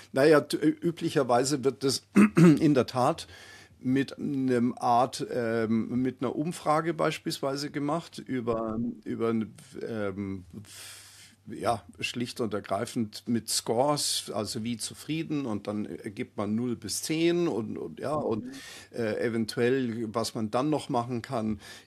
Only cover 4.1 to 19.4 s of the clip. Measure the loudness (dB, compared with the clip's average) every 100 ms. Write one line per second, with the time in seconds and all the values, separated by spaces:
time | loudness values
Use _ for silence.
4.1 | -4 -4 -2 2 2 2 2 2 4 4
5.1 | -2 -4 -2 0 0 2 0 0 -2 -2
6.1 | -2 -2 -2 -4 -2 0 0 0 0 0
7.1 | -2 -6 -4 -4 -4 -6 -4 -4 -4 -6
8.1 | -12 -6 -4 -2 -2 -2 -4 -4 -6 -8
9.1 | -2 0 0 -2 -10 -18 -10 -8 -4 -4
10.1 | -4 -6 -8 -12 -18 -18 -18 -18 -18 -20
11.1 | -20 -20 _ -14 -4 -2 -2 -6 -8 -6
12.1 | -4 -6 -4 -4 -4 -2 -2 -2 -4 -4
13.1 | -6 -2 -2 0 -2 0 2 2 2 0
14.1 | -2 -4 -4 -4 -4 -6 -6 -8 -10 -6
15.1 | -4 -4 -4 -2 -4 -4 -6 -6 -8 -8
16.1 | -8 -8 -4 -2 -2 -2 -4 -6 -6 -4
17.1 | 0 2 2 0 -2 -4 -6 -8 -6 -4
18.1 | -2 -2 -2 -6 -12 -16 -18 -12 -4 -2
19.1 | 0 0 0